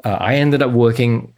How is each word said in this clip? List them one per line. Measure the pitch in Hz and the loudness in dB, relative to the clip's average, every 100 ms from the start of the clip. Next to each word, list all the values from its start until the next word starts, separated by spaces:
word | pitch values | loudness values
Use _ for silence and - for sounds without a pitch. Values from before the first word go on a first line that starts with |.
Uh, | 110 | -6
I | 98 95 139 | -4 -2 0
ended | 147 143 | 2 0
up | 135 | 0
working, | 120 117 117 120 117 120 | 2 2 2 0 -2 -6